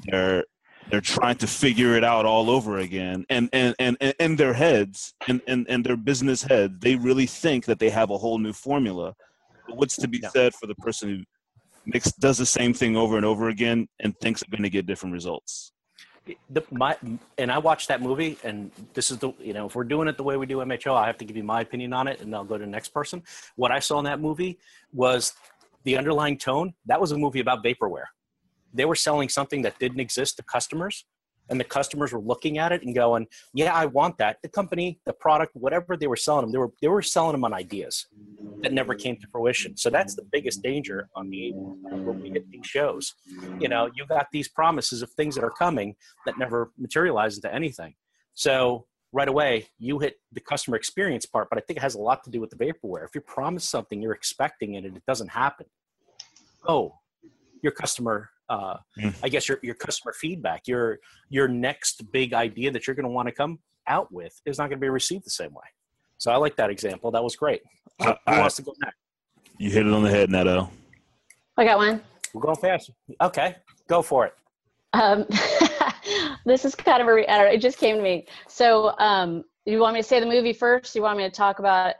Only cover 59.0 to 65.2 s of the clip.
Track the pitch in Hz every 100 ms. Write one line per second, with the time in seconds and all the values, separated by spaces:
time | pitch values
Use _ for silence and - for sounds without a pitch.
59 | 104 95 135 135 - 135 120 117 - -
60 | 117 - 160 180 90 80 123 123 117 107
61 | _ _ - 135 131 120 127 147 - -
62 | 110 131 123 117 117 117 135 123 - 135
63 | 127 123 120 - 147 165 _ _ - 156
64 | - - 85 _ 147 135 147 135 135 131
65 | - 190